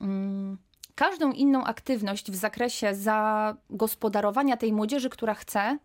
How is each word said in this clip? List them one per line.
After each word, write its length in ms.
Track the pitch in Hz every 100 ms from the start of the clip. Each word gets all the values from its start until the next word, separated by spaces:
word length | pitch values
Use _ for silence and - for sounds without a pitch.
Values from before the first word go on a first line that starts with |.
mm, 580 | 196 196 196 196 196 196 _ _ -
każdą 380 | - 330 359 294
inną 320 | - 277 269
aktywność 680 | - 220 - 254 202 202 -
w 60 | 190
zakresie 580 | 214 - 247 - 214
zagospodarowania 1600 | 196 202 214 214 214 214 214 - 202 220 - 226 202 208 214 277 240
tej 160 | 226
młodzieży, 380 | 214 214 285 262
która 240 | - 226
chce 440 | 208 - 208 208 294